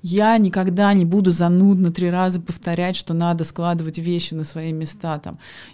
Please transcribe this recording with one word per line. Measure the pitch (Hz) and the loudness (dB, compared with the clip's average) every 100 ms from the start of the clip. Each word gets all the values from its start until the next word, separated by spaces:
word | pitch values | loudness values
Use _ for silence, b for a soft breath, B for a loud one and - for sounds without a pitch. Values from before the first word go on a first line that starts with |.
«Я | 180 185 214 226 | -2 2 4 4
никогда | 196 190 185 180 202 | 4 2 -2 2 4
не | 202 | 4
буду | 170 190 185 | 4 2 2
занудно | 170 170 180 196 190 180 | 2 2 4 4 4 2
три | 170 175 | 0 -2
раза | 180 185 180 | 0 0 -2
повторять, | 170 - - 170 180 185 | -8 -10 -6 -4 -2 -4
что | - | -4
надо | 165 170 170 | -2 0 0
складывать | 160 - 170 170 160 156 | -4 -4 -4 -2 -4 -6
вещи | 165 170 170 | -4 -2 -4
на | 160 | -8
свои | 151 165 160 | -8 -8 -6
места», | 160 156 - 165 156 | -6 -8 -8 -8 -8
там, | - - B B B | -10 -16 B B B